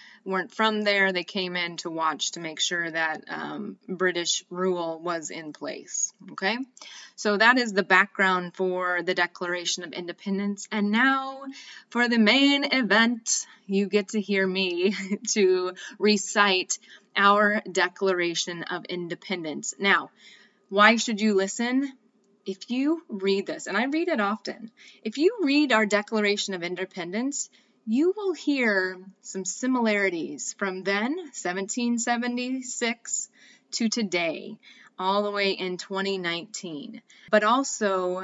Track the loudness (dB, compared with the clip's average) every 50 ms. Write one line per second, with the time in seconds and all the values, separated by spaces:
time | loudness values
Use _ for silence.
0 | -20 -20 -20 -16 _ -4 -4 -4 -4 -6 -2 0 0 2 2 2 0 2 2 4
1 | 2 2 2 0 -4 -4 -4 -4 -4 -4 -4 -4 -4 -6 -6 -8 -10 -8 -4 -2
2 | -2 -2 -2 -2 -6 -6 -6 -8 -10 -10 -4 -4 -2 -2 0 -2 -4 -4 -2 -2
3 | -2 -2 -2 -6 -8 -10 -10 -8 -8 -8 -8 -8 -10 -10 -12 -14 _ -10 -4 0
4 | 0 0 0 0 -2 -2 -2 -4 -4 _ -6 -2 0 0 0 0 -2 -6 -6 -6
5 | -6 -4 -4 -4 -6 -8 -12 -12 -12 -12 -12 -10 -10 -10 -10 -10 -14 -10 -4 -4
6 | -4 -4 -6 _ -18 -16 -10 -4 -2 -2 -2 -2 -4 -10 _ _ -20 -20 -20 -20
7 | -20 -20 _ -4 0 0 2 6 6 6 6 6 4 2 2 0 4 6 6 6
8 | 6 4 _ 2 2 4 4 2 0 -4 -4 -2 -2 0 0 0 -2 -2 -2 -2
9 | 0 0 2 2 0 0 -2 -6 -4 -4 -4 -4 -4 -4 -6 -6 -8 -10 -8 -10
10 | -8 -8 -10 -10 -6 -4 -2 -2 -2 -4 -4 -6 -8 -6 -2 -2 0 2 4 6
11 | 6 6 4 2 -2 -6 -10 -12 -14 -14 -14 -16 -18 -20 -20 -20 -20 _ 0 0
12 | 2 4 4 6 6 6 8 6 6 6 4 4 2 0 0 0 2 4 4 4
13 | 4 4 2 -2 -2 -2 -2 -2 -4 -8 -16 _ _ -2 0 0 0 2 2 0
14 | 0 0 -2 -4 -2 0 0 0 2 0 0 0 -2 -2 0 0 0 0 0 0
15 | -4 -6 -6 -4 -4 -2 2 4 4 4 4 4 2 -4 -6 -8 -14 -16 -8 0
16 | 4 4 4 4 2 -2 2 4 4 4 4 2 0 -2 -6 -8 -8 -18 -20 -20
17 | _ _ _ 4 6 6 8 8 6 4 4 0 -2 -2 0 0 0 0 0 0
18 | 0 2 2 2 0 0 -2 -2 -4 -6 -6 -8 -8 -8 -8 -8 -8 -8 -8 -8
19 | -6 -8 -8 -10 -6 -8 -6 -6 -6 -6 -8 -8 -8 -10 -8 -2 2 2 2 2
20 | 0 -4 _ _ -20 -20 -20 -20 -20 _ _ _ _ _ 4 6 8 8 8 6
21 | 2 -2 -2 2 2 4 4 4 2 0 -2 -4 -2 0 0 0 0 -2 -6 _
22 | _ _ _ _ _ _ _ _ _ -10 -10 -10 -8 -6 -4 0 0 0 0 -2
23 | -4 _ -10 -2 0 2 2 2 0 -4 -8 -8 -6 -4 -2 0 0 0 0 -2
24 | 0 0 0 0 0 0 -2 -4 -6 -12 -12 -12 -14 -20 -20 _ -20 -20 -20 -10
25 | _ -8 -2 2 2 2 2 2 0 2 4 4 4 4 4 4 4 4 2 0
26 | 0 0 -2 0 0 0 0 0 -2 -6 -6 -6 -6 -6 -6 -6 -6 -8 -8 -10
27 | -8 -6 -4 -4 -4 -4 -4 -6 -8 -10 _ _ _ _ _ _ _ -2 0 2
28 | 2 2 2 0 -2 -4 -4 -2 -2 -2 0 2 2 2 2 2 0 0 -4 -8
29 | -14 -18 -20 _ _ -10 -8 -6 -6 -6 -6 -4 -2 0 2 2 2 2 2 2
30 | 2 2 0 0 -4 -6 -8 -8 -10 -12 -6 -4 -4 -4 -4 -4 -2 -2 0 0
31 | 0 -2 -2 -4 -6 -10 -14 -8 -6 -4 -4 -4 -4 -4 -4 -2 0 0 0 0
32 | 0 -2 -2 -2 -2 -4 -4 -4 -4 -4 -4 -6 -6 -8 -6 -4 -4 -4 -4 -6
33 | _ -8 -6 -6 -6 -10 _ _ -20 -20 -20 _ _ _ -4 -2 -2 -2 0 -2
34 | -2 -2 -2 -2 -2 -2 -4 -6 -10 -12 -14 -16 _ -20 -20 -20 -20 -20 _ -4
35 | -2 0 0 2 0 0 -2 0 0 0 0 -2 -4 -6 -6 -6 -8 -6 -4 -4
36 | -2 -2 -2 -2 -2 -4 -4 -4 -8 -10 -12 -12 -10 -10 -10 -10 -10 -12 -14 -16
37 | -18 _ -20 -20 -4 2 2 4 4 4 2 2 2 -2 -4 -2 0 0 0 0
38 | 0 0 -2 -4